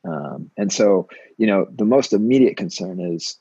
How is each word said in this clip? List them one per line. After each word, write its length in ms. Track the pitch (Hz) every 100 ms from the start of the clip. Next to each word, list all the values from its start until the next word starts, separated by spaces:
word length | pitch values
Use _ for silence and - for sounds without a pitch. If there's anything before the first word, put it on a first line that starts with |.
Um, 480 | - 78 71 64 - -
and 140 | 98
so, 360 | - 107 95 - - - -
you 100 | 110
know, 180 | 98 -
the 200 | - 107
most 280 | 135 -
immediate 420 | 104 110 131 123 -
concern 420 | 87 - 92 92
is 380 | 87 85 - -